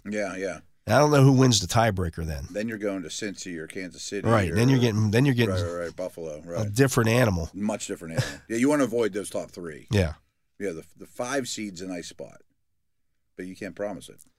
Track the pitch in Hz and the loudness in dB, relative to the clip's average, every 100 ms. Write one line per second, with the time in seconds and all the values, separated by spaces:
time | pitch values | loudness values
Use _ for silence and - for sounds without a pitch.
0 | 104 107 98 92 95 78 - _ - 117 | -8 -6 -4 -4 -6 -8 -16 _ 2 4
1 | 151 147 135 131 131 104 87 113 113 95 | 6 8 8 8 6 4 2 2 2 2
2 | 85 82 80 73 80 98 113 110 101 95 | -4 -4 -6 -6 -6 -6 -6 -4 -4 -6
3 | 78 - 104 90 98 85 80 98 92 69 | -8 -8 -8 -10 -12 -10 -10 -12 -12 -12
4 | - 98 110 113 90 87 123 131 120 107 | -8 -4 2 2 2 2 4 4 4 2
5 | 107 113 143 120 113 92 85 87 85 80 | 2 4 4 2 2 0 -2 -4 -8 -8
6 | 90 - 80 76 82 87 104 104 135 131 | -10 -8 -12 -12 -8 -6 -2 2 4 4
7 | 110 120 117 87 80 95 104 104 - 95 | 4 4 4 2 -4 -6 -6 -6 -8 -10
8 | 82 82 - - - 113 135 147 127 117 | -4 -4 -4 -10 -6 0 2 2 2 2
9 | 110 98 90 101 82 98 85 71 - 101 | 0 -2 -6 -8 -8 -12 -12 -14 0 2
10 | 82 73 _ _ _ _ 98 80 - 90 | 2 -2 _ _ _ _ -8 -8 -14 -20
11 | 95 - 123 139 123 - 104 87 92 87 | -20 -10 -6 -4 -6 -8 -8 -10 -10 -10
12 | - - 64 - _ _ _ _ _ _ | -12 -16 -18 -18 _ _ _ _ _ _
13 | _ _ _ - 92 95 98 85 104 85 | _ _ _ -14 -14 -12 -12 -8 -8 -8
14 | - - - | -14 -20 -20